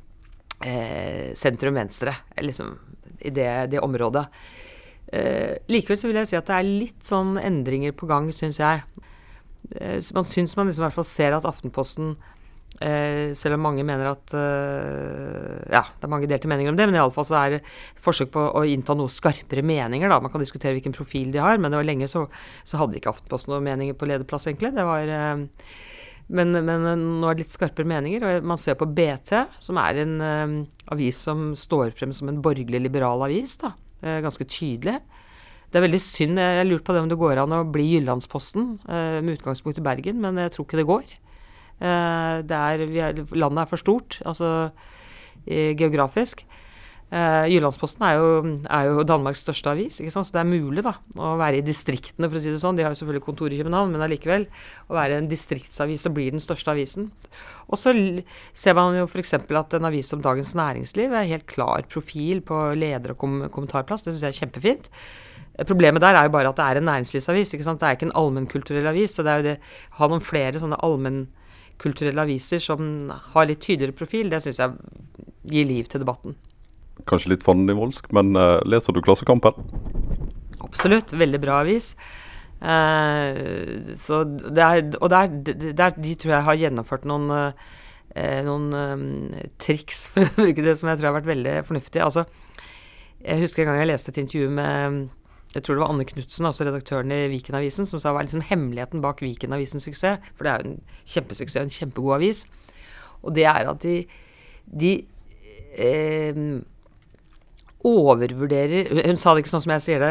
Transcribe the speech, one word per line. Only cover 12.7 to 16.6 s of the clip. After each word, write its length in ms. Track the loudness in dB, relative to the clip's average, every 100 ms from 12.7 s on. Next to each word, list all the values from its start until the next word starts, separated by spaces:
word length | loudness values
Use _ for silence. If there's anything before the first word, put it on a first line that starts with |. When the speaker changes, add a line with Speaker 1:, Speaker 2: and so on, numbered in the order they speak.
| -8
Speaker 1:
eh, 560 | -2 0 0 -2 -2 -2
selv 240 | 0 0
om 80 | 0
mange 160 | 0
mener 300 | -2 -2 -2
at, 180 | -4 -6
eh, 1400 | -2 0 -2 -2 -4 -6 -6 -6 -8 -8 -10 -10 -10 2
ja, 160 | 2 2 -4
det 80 | -4
er 80 | -2
mange 160 | 0
delte 160 | 0 0
meninger 240 | 0